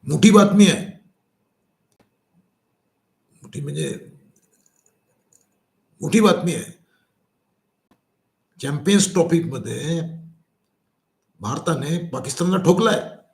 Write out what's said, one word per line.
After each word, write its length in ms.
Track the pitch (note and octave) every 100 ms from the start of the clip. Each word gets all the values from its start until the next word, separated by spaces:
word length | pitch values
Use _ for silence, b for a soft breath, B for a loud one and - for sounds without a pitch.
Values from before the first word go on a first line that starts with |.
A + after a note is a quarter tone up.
मोठी 280 | - D3+ G#3+
बातमी 360 | G3+ G3+ G3+ G3
आहे, 180 | C#3+ - - _ _ _ _ _ _ _ _ _ _ _ _ _ _ _ _ _ _ _ _ _ _ _ _
मोठी 200 | - -
म्हणजे 500 | C#3+ D3 - - - - _ _ _ _ _ _ _ _ _ _ _ _ _ _ _ _ _ _
मोठी 180 | D3 A3
बातमी 360 | G#3 - E3+ C#3+
आहे. 160 | - - _ _ _ _ _ _ _ _ _ _ _ _ _ _ _ _ _ _
चॅम्पियन्स 500 | C3+ D3 - G3+ G3
ट्रॉफीमध्ये 920 | F3+ E3 E3 E3 C3 A2 A#2+ D3 E3 D#3+ - - _ _ _ _ _ _ _ _ _ _ _
भारताने 680 | G#2 C#3+ F3 D3+ C#3+ E3+ E3+
पाकिस्तानला 480 | - - - F3 F#3
ठोकलाय. 580 | D#3+ F#3 A3 G3+ - - _